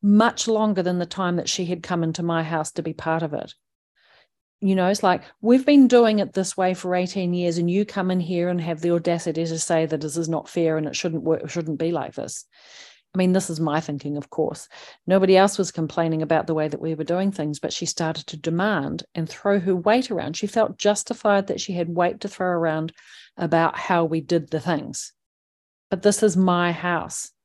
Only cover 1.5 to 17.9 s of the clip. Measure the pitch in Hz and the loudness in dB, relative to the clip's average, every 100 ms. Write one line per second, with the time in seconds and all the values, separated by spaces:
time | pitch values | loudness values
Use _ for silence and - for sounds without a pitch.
1.5 | - 175 175 165 175 165 160 170 165 160 | -4 -4 -6 -4 -2 -2 -2 -2 -2 0
2.5 | 165 156 - 160 160 - 160 160 147 - | -2 -4 -6 -8 -6 -4 -2 -2 -6 -10
3.5 | - _ _ _ _ _ _ _ _ _ | -16 _ _ _ _ _ _ _ _ _
4.5 | _ 196 190 180 208 196 180 - _ 208 | _ 0 2 2 2 2 0 -2 _ 4
5.5 | 254 262 294 254 240 233 214 196 - 185 | 4 6 8 8 8 6 4 0 -2 -4
6.5 | - 185 185 185 180 180 196 180 175 175 | 0 0 0 -2 -2 0 -2 -2 0 0
7.5 | 170 175 185 208 - 185 185 165 175 175 | 0 0 0 -2 -2 -2 -2 -2 -2 0
8.5 | 180 165 160 170 170 165 170 170 156 165 | -2 -4 -4 0 0 0 -2 -2 -4 -4
9.5 | 160 - 165 160 151 151 151 160 165 - | -4 0 0 0 -2 -4 -6 -2 -4 -4
10.5 | - 165 160 151 - 180 160 - 160 151 | -2 0 0 -4 -4 -4 -4 -2 -2 -2
11.5 | 175 160 147 165 170 - - - - - | -8 -6 -4 -2 -4 -6 -10 -12 -12 -18
12.5 | _ - - - - _ 185 185 185 185 | _ -20 -20 -20 -20 _ 0 2 2 0
13.5 | 160 160 147 165 147 147 147 143 - 160 | -2 0 0 -2 -8 -6 -8 -8 -4 -4
14.5 | 165 - - - - - 190 190 190 196 | -4 -16 -20 -20 -16 0 2 6 6 6
15.5 | - 180 - 160 - 165 160 156 160 - | 4 -4 -2 -4 -2 0 0 2 0 2
16.5 | 156 156 151 165 156 151 175 196 196 151 | -2 -2 -4 -6 -6 -2 -2 -2 -2 -4
17.5 | 147 156 - 165 | -4 -6 -6 -6